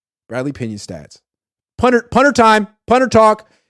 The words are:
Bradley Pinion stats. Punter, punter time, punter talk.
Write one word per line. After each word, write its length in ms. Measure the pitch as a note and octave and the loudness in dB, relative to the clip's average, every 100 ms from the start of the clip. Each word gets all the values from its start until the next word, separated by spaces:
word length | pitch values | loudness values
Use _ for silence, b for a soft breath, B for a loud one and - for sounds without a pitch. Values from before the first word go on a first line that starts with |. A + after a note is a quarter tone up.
| _ _ - | _ _ -14
Bradley 240 | A#2 C3+ | -10 -10
Pinion 280 | C3+ A#2 G#2 | -10 -10 -12
stats. 420 | - F2 D2 _ _ _ _ _ _ - | -16 -18 -20 _ _ _ _ _ _ -4
Punter, 240 | B3 B3 A#3 | 0 0 0
punter 220 | A3 C#4+ | 0 2
time, 360 | B3 A3+ G#3+ G3+ _ - | 2 2 2 -2 _ -2
punter 200 | B3 C4 | -2 0
talk. 400 | A3+ A3 G#3+ _ _ _ | 2 2 0 _ _ _